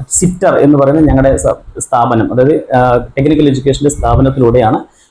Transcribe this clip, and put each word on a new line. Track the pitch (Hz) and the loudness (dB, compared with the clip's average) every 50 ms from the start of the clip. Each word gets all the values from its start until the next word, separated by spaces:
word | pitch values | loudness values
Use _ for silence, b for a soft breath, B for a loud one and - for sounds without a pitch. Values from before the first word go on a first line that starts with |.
| 135 - | -10 -8
സിറ്റർ | - - - - 180 - 196 170 139 | -4 -2 -2 -2 -2 -2 -2 0 0
എന്ന് | 127 - 143 147 135 | 2 2 2 2 2
പറയുന്ന | 139 143 143 160 | 2 2 2 2
ഞങ്ങളുടെ | 156 143 135 135 135 135 135 - | 2 2 2 2 2 0 0 0
സ-, | - 131 - - - - - - | -2 -4 -4 -6 -10 -18 -16 -14
സ്ഥാപനം, | - - - 123 120 123 120 110 101 95 104 | -8 -4 -2 -2 0 0 0 -2 -2 -2 0
അതായത്, | 123 127 139 160 - - - - | 0 2 2 0 0 -2 -2 0
ആ, | 127 123 127 123 123 | 0 2 2 0 -2
ടെക്നിക്കൽ | 117 - - 139 135 151 160 147 151 143 | -2 -4 -6 -4 -2 0 0 2 2 0
എഡ്യൂക്കേഷന്റെ | 127 127 127 139 131 - 147 147 | 0 0 -2 -2 -2 0 -2 -4
സ്ഥാപനത്തിലൂടെയാണ് | - - - 117 120 117 135 135 135 135 123 117 117 127 117 110 139 - - b b b b b | -2 -2 -2 0 0 2 0 0 0 0 0 2 2 2 2 0 0 -2 -6 b b b b b